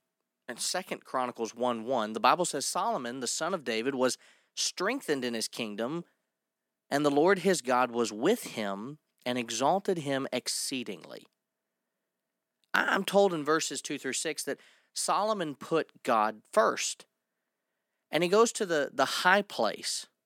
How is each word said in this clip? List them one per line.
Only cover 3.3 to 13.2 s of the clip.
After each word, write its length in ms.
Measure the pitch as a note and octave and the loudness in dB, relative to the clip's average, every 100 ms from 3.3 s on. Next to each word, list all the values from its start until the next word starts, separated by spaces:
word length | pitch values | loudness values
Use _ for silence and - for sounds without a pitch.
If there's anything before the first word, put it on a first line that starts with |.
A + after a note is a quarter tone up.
| - D#3+ | -4 -4
of 100 | F#3 | -4
David, 300 | B2+ A2+ B2 C3+ | -2 0 0 2
was 220 | B2+ - - _ _ | 0 0 -10 _ _
strengthened 720 | - - - F#3+ C4 - C#3 | -6 -4 -2 -2 -2 -2 -2
in 100 | B2 | -2
his 140 | A#2 - | -4 -6
kingdom, 560 | - A2+ G#2 A#2 E3 E3+ _ _ _ _ _ _ _ _ | -6 -8 -4 -4 -6 -8 _ _ _ _ _ _ _ _
and 140 | C#3+ | 2
the 60 | D3 | 4
Lord 300 | C#3+ F3 G3 | 6 6 4
his 200 | F3+ F3 | 4 2
God 300 | B2 B2 B2+ | 2 2 2
was 220 | A#2 A2+ | 0 -2
with 320 | G#2+ D3+ A#3+ | 0 0 0
him 540 | - - G2+ G2 A#2+ D3+ _ _ B2+ | -2 -6 -6 -6 -10 -14 _ _ -4
and 100 | B2 | -4
exalted 640 | A#2 A2+ C#3 F#3+ - F3 | -4 0 2 2 0 -2
him 300 | C#3 C3+ C3+ | -2 -2 -2
exceedingly." 920 | B2 - - - C3+ A2 E2+ D2 A#1 - _ _ _ _ _ _ _ _ _ _ _ _ _ _ | -4 -4 -6 -4 -6 -8 -12 -14 -20 -20 _ _ _ _ _ _ _ _ _ _ _ _ _ _
I, 100 | - | 0
I'm 200 | C#4 F#3+ | 2 0
told 300 | F#3+ G3 | 4 4